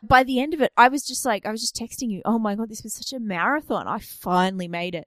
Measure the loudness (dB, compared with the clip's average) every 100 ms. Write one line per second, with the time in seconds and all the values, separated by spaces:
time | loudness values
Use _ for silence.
0 | 4 6 6 0 0 0 2 6 6 6
1 | -4 -4 -2 -2 -2 -4 -6 -6 -10 -6
2 | -6 -4 0 0 0 -2 -6 -10 -12 -10
3 | -10 -6 -4 0 2 0 -2 -4 -2 -6
4 | -8 -10 0 2 2 0 -6 -4 -4 -6